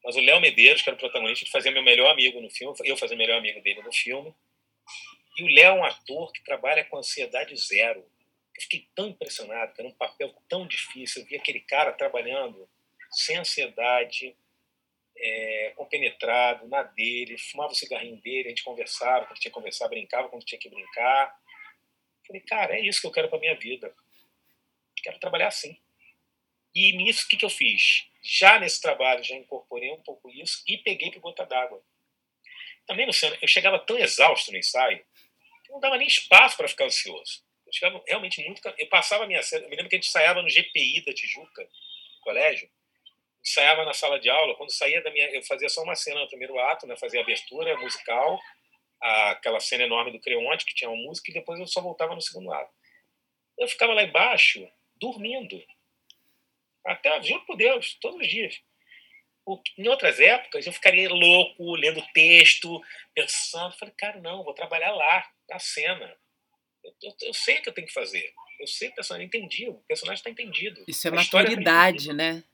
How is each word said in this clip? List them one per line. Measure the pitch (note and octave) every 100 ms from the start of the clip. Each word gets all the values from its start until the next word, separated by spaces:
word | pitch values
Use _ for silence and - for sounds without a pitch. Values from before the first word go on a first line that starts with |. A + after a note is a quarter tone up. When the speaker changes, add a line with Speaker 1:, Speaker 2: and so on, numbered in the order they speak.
Speaker 1:
Mas | B2 B2
o |
Léo | B2+ E3
Medeiros, | E3 A2+ B2 D3
que | -
era | B2+
o |
protagonista, | C3 B2 A2+ A#2
ele | -
fazia | C#3 C3
meu | C3+
melhor | B2+ A#2+ C3
amigo | D3 B2+ B2
no | A2
filme, | - C3 -
eu | C3+ C3+
fazia | A2+ A#2
o |
melhor | A2+ A2+
amigo | G#2+ G#2
dele | G2+ G2+
no | -
filme. | - A#2 C3 D3+ _ _ _ _ _ - - - - _ -
E |
o | F3
Léo | C#3+ F3+
é |
um | F#3+
ator | D#3 - - D3 E3+
que | -
trabalha | - C3+ C3 D#3 -
com | C#3+
ansiedade | B2 - A#2+ C3 - C#3
zero. | - G2 A2+ F#2+ - _ _ _ _ -
Eu |
fiquei | - D#3+ _ -
tão | G#3
impressionado, | F#3 - - G#2 A2+ A2
que | -
era | A#2+
um |
papel | _ A2 _ C3+ _ _
tão | F3+ F3+
difícil. | - - C3 B2+ B2+
Eu | A2+
vi | C#3+
aquele | - B2+
cara | - C#3 D3
trabalhando | - C#3 B2 A#2+ C3+ B2+ F#2+ F#2 _ _ _ -
sem | - - E3+
ansiedade, | E3 - B2+ - A#2+ B2 A#2+ - C3 _ _ _ _ _ _ _ _ -
é, | A#2 A2 A2 A2 G#2+ -
compenetrado, | A2+ - B2+ - A#2 A#2+ B2 A#2+ A2+
na | C#3
dele, | - - A#2 A#2+ A#2+ A#2
fumava | - C#3 D3
o | B2
cigarrinho | C3 A#2 A#2 A2+
dele, | A#2+ C3 A#2+
a |
gente | A#2
conversava | C3 A#2 A#2 - B2 B2+ A2
quando | -
tinha | A#2
que | A#2
conversar, | G#2+ - A2+
brincava | A2+ G#2+ A#2+ -
quando | A#2+ -
tinha | -
que | -
brincar. | - F#2+ - B2 C3+ - - _ - - _ _ _ _ _ -
Falei, | F#3+
"Cara, | - A3 F#3 G3+
é |
isso | G#3 G3
que | E3+
eu |
quero | E3 D#3+
pra | D#3
minha | D#3+ D#3+
vida. | A2+ B2+ G2+ _ _ _ _ _ _ _ _ _ _ -
Quero | - -
trabalhar | - F3 -
assim." | - D3 D#3+ _ _ _ _ _ _ _ _ _
E | F3 F#3+ F#3
nisso, | G3 A3+ -
o |
que | -
que | G3+
eu |
fiz? | - B2 G2+ - - - _
Já | - - F#3+ G#3+
nesse | F3 -
trabalho, | D#3+ C#3 C3 B2
já | A#2+ C3
incorporei | C3 C3+ _ A#2+ B2+
um | D#3+
pouco | D#3 C#3 B2+
isso | B2+ D#3 - -
e | G#3
peguei | A3 F#3+ E3
pro | F#3
Gota | E3+ E3+ F3+
d'Água. | D#3 D#3 - _ _ _ _ _ _ - - - - -
Também, | F#3+ C4
Luciano, | - D#3 D#3
eu | D3+
chegava | - F#3+ F#3+
tão | - A#3+
exausto | D#3+ - D3+ D#3 -
no | F#2+
ensaio | - B2 B2+ F#2+ _ _ _ _ _ _
que | _
não | C#4
dava | C4+ B3+
nem | C#4+
espaço | - - F#3+ B3+ -
pra | -
ficar | - C3+
ansioso. | - G2+ D#2 - - _ _ _
Eu |
chegava | - F3+ F#3+ -
realmente | G#3 F#3 D#3+
muito | D#3 G3
ca-, | G3+ D#3+
eu | D3+
passava | F3+ - G#3
a | G#3+
minha | E3+
cena, | - D#3+
eu | D3+
me | D3
lembro | F3
que | F#3
a |
gente | -
ensaiava | F3 D#3+ F3+
no | F3
G | E3
P | E3+ D#3+
I | C3 D#3+ D3+
da |
Tijuca, | - - - D#3+ -
no | - - - - - -
colégio, | A2+ A2 D#3 - - _ _ _ - _ _ _
ensaiava | - - C#3+ D#3 D#3
na |
sala | C#3 D3 C#3
de | A#2+
aula, | C#3 D3+ A#2
quando | -
saía | - C#3+ E3
da | D#3
minha, | D3 C#3+
eu | C3+
fazia | - C#3 C#3+
só | -
uma | E3+ E3+
cena | D#3 C#3+
no | C#3
primeiro | B2+ C3 B2+
ato, | B2+ D#3+ C3+
né, | A#2
fazia | A#2+ A#2+
a |
abertura | A#2 G#2 - C#3 D#3+ D#3
musical, | B2+ - - A#2 D3 F#3 - _ _ _ _ _
a... | A#2+ A2 G#2
aquela | F#2+ B2 A2
cena | - B2
enorme | B2 A#2 A#2+
do | A2+
Creonte, | - A#2+ A#2+ D#3 -
que | -
tinha | B2
uma | A2+
música, | C3 E3+ -
e |
depois | E3 D#3+ E3+
eu | F3+
só | F3+
voltava | F3 E3 E3 E3+
no |
segundo | - - -
ato. | D2 - _ _ _ _ _ _ _ _ -
Eu | A#4+
ficava | - A#3
lá | G#3+
embaixo, | G3 D#3+ A#3 A3+ - G#3 F#3+ _ _ _
dormindo. | A#3+ G#3+ G#3+ B3+ G#3+ F3+ - _ _ _ _ - _ _ _ _ _ _ -
Até, | F3 C#4+ D3+
juro | - C#4 -
por | A3+
Deus, | A#3 B3+ - -
todos | - F4
os | A3
dias. | G#3+ G#3 - _ _ _ - _ _ _ _
O, | - F#3+ - -
em | G#3+
outras | C4+ E3+ -
épocas, | E3+ A#3+ - A3+ F3
eu |
ficaria | - - F3+ F#3
louco, | F3 F3 F3+ F3 - E3+ E3
lendo | D3 D#3+ -
texto, | - D#3+ E3+ E3+ - E3+ E3+ - - -
pensando. | - D3 - - E3+ F3+ -
Falei, | G#3 -
"Cara, | G#3 G3+
não, | E3 F#3+
vou | D3+
trabalhar | C#3 E3+ E3 E3+
lá, | G3+ D3+ F3+ - _ -
na | F3+
cena. | - - D#3 F3+ A2+ - _ _ _ _ _ _
Eu, | - _
eu, | G#3 -
eu | -
sei | A3 - D4+
o |
que | -
eu |
tenho | - D#3+
que |
fazer. | - A#2+ - - - - -
Eu | -
sei | - A#3+
o |
personagem, | - - F3 F3+
entendi, | A3+ F#3 - A#3
o | F3+ _
personagem | D#3 F#3+ G3+
tá | A#3
entendido. | - A3+ F3 G3+ F3+ -
Speaker 2:
Isso | - E3+
é |
Speaker 1:
A | E3+
história | F3 F#3 G3+
tá | G3
Speaker 2:
maturidade, | F3 E3 F#3 E3 D3
Speaker 1:
entendida." |
Speaker 2:
né? | D3 D#3+ E3 -